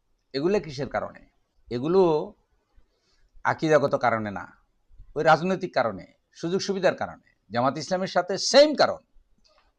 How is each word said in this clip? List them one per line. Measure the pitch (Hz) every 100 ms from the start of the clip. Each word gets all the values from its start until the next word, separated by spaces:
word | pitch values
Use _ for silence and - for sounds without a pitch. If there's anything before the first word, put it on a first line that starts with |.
| _ _ _
এগুলো | 135 165 202
কিসের | 165 131 127
কারণে? | 107 95 - - _ _ _ -
এগুলো | 120 143 185 180 151 196 - _ _ _ _ _ _ _ _ _ -
আকীদাগত | 117 131 160 151 139
কারণে | 139 123 110 107
না, | 90 87 _ _ _ _ - -
ওই | 143
রাজনৈতিক | 156 156 180 190 185
কারণে, | 139 117 95 - _ _
সুযোগ | - 165 190
সুবিধার | 190 190 175
কারণে। | - 95 82 _ _ -
জামাত | 113 131 143
ইসলামের | 135 185 185
সাথে | 185 175 190
সেম | - 262 302
কারণ। | 277 127 95 _ - _ _ _ _ _